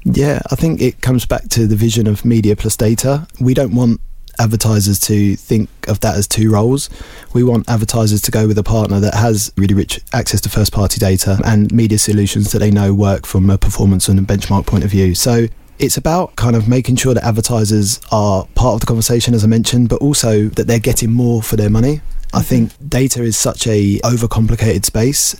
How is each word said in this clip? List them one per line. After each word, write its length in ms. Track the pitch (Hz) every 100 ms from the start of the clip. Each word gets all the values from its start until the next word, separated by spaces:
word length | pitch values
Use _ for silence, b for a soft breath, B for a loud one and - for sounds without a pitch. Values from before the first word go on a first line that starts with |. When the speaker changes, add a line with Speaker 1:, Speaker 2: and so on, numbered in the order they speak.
Speaker 1:
Yeah, 360 | - 123 143 139 -
I 60 | -
think 260 | 160 156
it 180 | 123 -
comes 240 | 127 127
back 240 | - 123 -
to 180 | 117 110
the 100 | 107
vision 300 | 113 110 107
of 200 | 101 120
media 300 | 117 104 104
plus 200 | 110 -
data. 500 | 107 113 131 139 165 -
We 140 | 127
don't 200 | 135 131
want 280 | 120 123 117 - - - -
advertisers 600 | 113 110 110 107 101 98
to 360 | - 104 101 98
think 340 | - 110 95 - -
of 120 | 107
that 140 | 113 98
as 100 | 98
two 240 | - 110
roles. 400 | 107 113 139 - B B B B
We 100 | 123
want 280 | 123 117 -
advertisers 500 | 117 107 117 110 104
to 80 | -
go 160 | 113 110
with 120 | 104
a 40 |
partner 380 | 101 110 104 101
that 140 | 104
has 360 | - 117 107 - -
really 180 | 98
rich 240 | 98 - - -
access 300 | 120 107 104
to 80 | -
first-party 480 | - 104 - 101 -
data 400 | 101 92 - 95
and 300 | - 107 104
media 260 | 117 113 107
solutions 540 | - 104 101 - 101
that 60 | 107
they 120 | 104
know 220 | 104 101
work 320 | 98 101 98
from 240 | - 98 95
a 80 | 98
performance 520 | - - 101 92 -
and 100 | 98
a 40 |
benchmark 440 | 98 101 - 98 -
point 180 | 101
of 60 | 101
view. 240 | 98 95
So 320 | 87 131 117 117 - - -
it's 180 | 135 131
about 400 | 156 170 175 -
kind 180 | 123
of 140 | 117 110
making 260 | 127 123
sure 180 | 131 131
that 120 | 117
advertisers 760 | 120 110 110 120 104 107 98 - -
are 340 | 107 104 95 -
part 200 | - 123
of 60 | 110
the 60 | -
conversation, 480 | 117 110 120 117
as 80 | 117
I 60 | 107
mentioned, 400 | 113 110 123 117
but 120 | 123
also 480 | 143 147 120 107 107
that 180 | - 120
they're 100 | 117
getting 320 | 123 120 113
more 320 | 117 120 117
for 140 | 110 110
their 140 | 104
money. 300 | 107 127 151 - - -
I 40 | -
Speaker 2:
Mm-hmm. 80 | -
Speaker 1:
think 260 | 127 113 - 143
data 340 | 127 135 -
is 140 | 117 104
such 300 | 127 - 117
a 320 | 104 101 101
overcomplicated 840 | - 123 113 - 110 113 110 160
space, 500 | - 110 120 143 - -